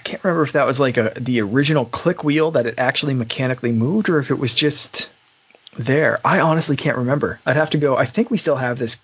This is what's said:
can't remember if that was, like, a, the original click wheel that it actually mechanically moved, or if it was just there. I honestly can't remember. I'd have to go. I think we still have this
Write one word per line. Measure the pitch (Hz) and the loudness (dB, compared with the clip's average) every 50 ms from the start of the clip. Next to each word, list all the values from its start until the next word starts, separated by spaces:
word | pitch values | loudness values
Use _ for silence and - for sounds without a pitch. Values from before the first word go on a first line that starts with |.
| - | -6
can't | - - - - | -10 -8 -4 -2
remember | 190 170 165 151 | 0 0 0 0
if | 135 | 0
that | - 147 135 | 2 2 2
was, | 123 131 135 | 2 2 2
like, | 139 127 120 | 0 2 2
a, | 123 110 107 - | 2 0 0 -2
the | 135 120 127 123 117 | -4 -4 -2 0 0
original | 107 98 113 139 143 147 156 143 117 | 0 2 2 2 2 2 2 0 0
click | 113 - - - 175 180 - - | -2 -4 -2 -2 -2 -2 0 0
wheel | 147 143 156 156 160 | 0 2 2 2 2
that | 160 131 117 | 2 0 0
it | 117 117 | 0 -2
actually | - 127 127 - - 147 147 135 | 0 0 0 0 0 -2 -2 -2
mechanically | 123 117 113 - - 131 127 127 127 - 120 | -2 -2 -4 -4 -4 -2 -2 -2 -2 -2 0
moved, | 117 113 113 135 190 220 202 196 | 0 2 2 2 0 0 2 2
or | 170 147 | 2 2
if | 131 - | 0 0
it | 135 | -2
was | - 139 120 - | -2 -2 -2 0
just | - 151 147 147 - - - - - - - - _ _ _ _ _ _ _ - _ _ - - | 0 0 0 0 -2 -4 -6 -6 -8 -8 -8 -12 _ _ _ _ _ _ _ -20 _ _ -16 -12
there. | - 113 127 135 151 151 117 107 - - | -6 -2 0 2 2 2 2 0 0 0
I | 143 180 190 | 2 2 2
honestly | 143 160 156 165 160 - 139 | 2 2 2 2 0 0 -2
can't | 131 - 147 120 | -2 -2 -2 -2
remember. | 127 123 123 143 - - 90 - - - | 0 0 0 0 0 0 -2 -4 -4 -2
I'd | 131 127 | 0 0
have | 151 156 - | 2 2 0
to | - | 0
go. | 151 147 139 131 | 0 2 2 2
I | - - | 2 0
think | - - 214 247 - | 0 0 -2 -2 0
we | 247 | -2
still | - - 160 143 | -2 0 0 0
have | 131 127 123 120 131 | 0 -2 -2 -4 -2
this | 123 113 - - | -4 -4 -4 -6